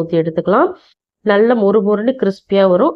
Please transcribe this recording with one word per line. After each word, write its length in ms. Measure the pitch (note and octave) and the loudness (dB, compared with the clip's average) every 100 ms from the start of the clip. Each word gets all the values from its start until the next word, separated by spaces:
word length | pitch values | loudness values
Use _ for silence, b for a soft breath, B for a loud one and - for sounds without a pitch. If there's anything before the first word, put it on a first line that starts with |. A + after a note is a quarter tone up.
ஊத்தி 200 | E3 E3 | -2 -2
எடுத்துக்கலாம். 460 | E3 D#3+ E3+ A3+ F4+ B B _ _ _ G#3+ | -2 -4 0 0 0 B B _ _ _ -2
நல்ல 200 | G3+ A3+ A#3+ | 2 2 2
மொறு 180 | G3+ G#3+ G3 | 0 0 0
மொறுன்னு 280 | G#3 A#3 C4 | -2 -2 -2
கிறிஸ்பியா 420 | - F#3+ - G3 F#3+ | -4 -4 -2 0 2
வரும். 200 | F3+ D4 | 2 0